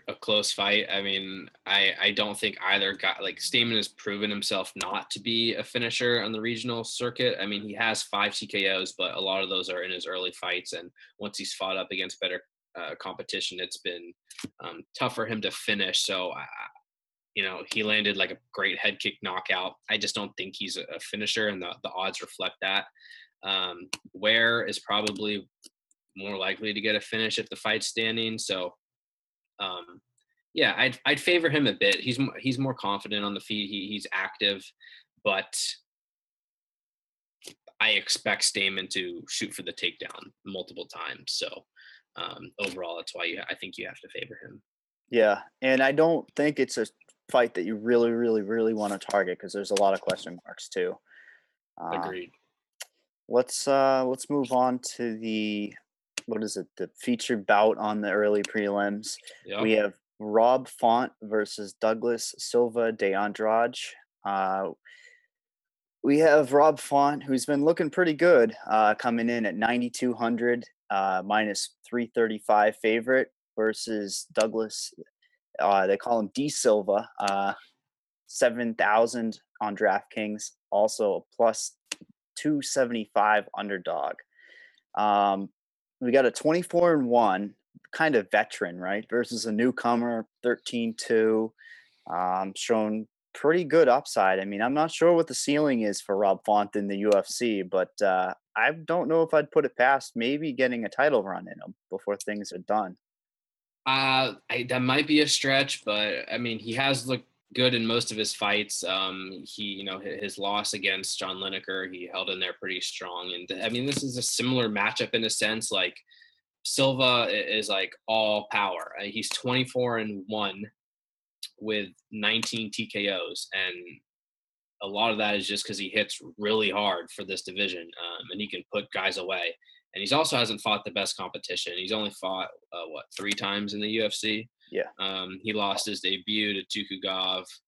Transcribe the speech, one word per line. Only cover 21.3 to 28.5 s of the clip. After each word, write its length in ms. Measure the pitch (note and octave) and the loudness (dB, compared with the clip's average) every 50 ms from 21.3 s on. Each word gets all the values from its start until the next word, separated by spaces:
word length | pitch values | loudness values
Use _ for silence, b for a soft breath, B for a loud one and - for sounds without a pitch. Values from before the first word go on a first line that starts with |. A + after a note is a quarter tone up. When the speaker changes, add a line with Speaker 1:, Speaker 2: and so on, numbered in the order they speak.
| - A2+ G#2+ G#2 | 0 0 0 -2
Speaker 1:
and 120 | G2+ F#2 | -2 -4
the, 140 | F2+ F2 E2+ - - | -8 -10 -10 -8 -10
the 60 | F#2 | -8
odds 320 | - F#2 F#2+ F#2+ F#2+ - | -6 -4 -4 -4 -4 -6
reflect 360 | F#2 - - - F#2+ F2+ - - | -10 -12 -10 -6 -6 -6 -6 -4
that. 240 | G2 F#2+ G2 G2+ - - B B B B B B B B B B | -4 -2 0 -2 -2 -4 B B B B B B B B B B
Um, 480 | - G2 G2 F#2+ F#2 F2+ F2 F2 F2 - - - _ - - | -6 -2 -2 -2 -2 -4 -6 -10 -10 -12 -12 -12 _ -18 -12
Ware 500 | F2+ G2+ G#2+ A2+ A2+ A#2 A#2 A#2 A#2 - | -2 2 2 4 4 4 4 2 2 0
is 140 | G2+ G#2+ - | -2 -6 -8
probably 720 | - - G#2 G#2 G#2+ G#2 G2+ F#2+ G#2+ G#2 G#2 G2 - _ _ _ _ - _ _ _ _ _ _ _ _ - | -4 -2 0 0 0 0 -2 -2 -4 -4 -4 -4 -6 _ _ _ _ -20 _ _ _ _ _ _ _ _ -16
more 220 | F#2+ G2 G2+ G2+ F#2+ | -12 -8 -8 -6 -4
likely 340 | F#2+ F#2+ G2 - A2 G#2+ | -2 -2 -4 -4 -4 -4
to 100 | G2+ G#2 | -4 -2
get 140 | G2+ A2 G#2 | 0 0 0
a 60 | G#2 | 0
finish 380 | - - - A2 A2 A2 - A2+ | -2 -4 -4 -2 -2 0 0 -2
if 100 | G#2+ - | -4 -6
the 60 | A2+ | -10
fight's 320 | - - A2 G#2+ A2 - - | -6 -2 0 0 0 -2 -4
standing. 500 | - A2+ A2+ A2+ A2 A2+ A2+ A2+ A2+ A2 | -4 -2 -2 0 0 -2 -2 -4 -4 -6
So, 380 | - - | -4 -4